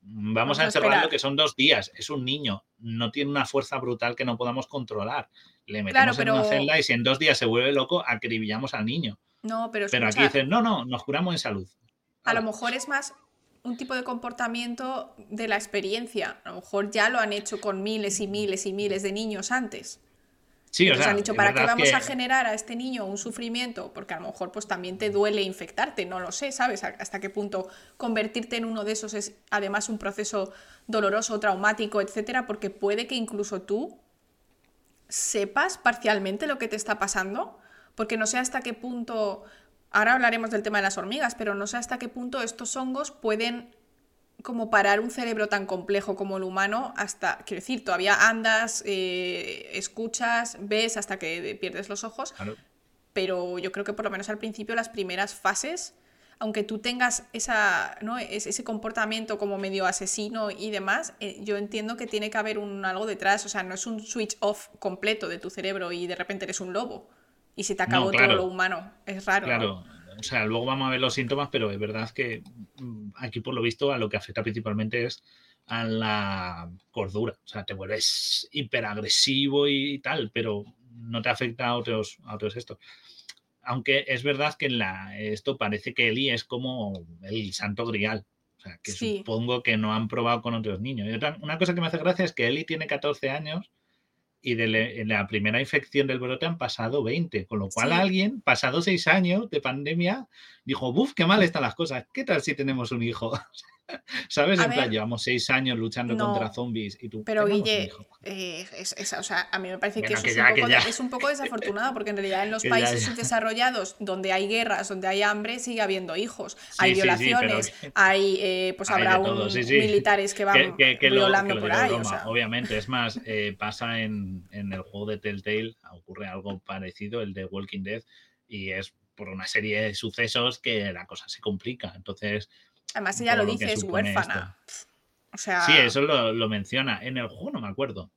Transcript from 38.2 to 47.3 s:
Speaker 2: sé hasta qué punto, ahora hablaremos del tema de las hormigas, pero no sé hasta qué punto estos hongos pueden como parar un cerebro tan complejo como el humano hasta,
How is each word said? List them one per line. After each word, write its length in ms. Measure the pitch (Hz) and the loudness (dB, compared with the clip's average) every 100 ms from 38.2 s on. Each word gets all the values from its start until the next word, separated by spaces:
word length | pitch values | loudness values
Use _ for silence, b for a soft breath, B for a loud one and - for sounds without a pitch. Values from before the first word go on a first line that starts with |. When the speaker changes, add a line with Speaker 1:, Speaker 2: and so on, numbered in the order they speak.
| 220 | 0
Speaker 2:
sé 120 | 247 | 0
hasta 220 | 254 262 | -2 -4
qué 140 | 254 | -6
punto, 720 | 226 254 247 233 226 208 190 B B B _ _ | -8 -8 -8 -6 -2 -2 -2 B B B _ _
ahora 240 | 208 214 | 4 6
hablaremos 360 | 254 240 233 226 | 6 4 2 0
del 120 | 214 | -2
tema 160 | 214 208 | 0 2
de 40 | |
las 160 | 196 196 | 2 0
hormigas, 360 | 185 262 262 | -4 -2 -2
pero 200 | 233 214 | -2 -4
no 120 | 202 202 | -2 -4
sé 100 | 240 | -6
hasta 220 | 240 254 | -6 -6
qué 100 | 247 | -6
punto 340 | 247 247 262 | -8 -6 -4
estos 340 | 226 226 233 269 | -4 -6 -8 -4
hongos 340 | 262 262 294 | -4 -4 -6
pueden 640 | - 226 214 233 240 240 _ _ _ _ _ _ _ | -4 -2 0 0 -2 -10 _ _ _ _ _ _ _
como 280 | - 233 220 | -6 -4 4
parar 300 | 214 202 208 | 6 6 4
un 100 | 240 | 2
cerebro 380 | 247 233 214 208 | -4 -4 0 0
tan 180 | 202 196 | 0 -2
complejo 500 | 185 180 196 196 196 | -4 0 0 0 -4
como 220 | 196 190 | -2 -4
el 60 | |
humano 500 | 185 185 196 220 262 - | -2 0 0 0 -4 -4
hasta, 420 | 202 - 180 | -6 -2 -2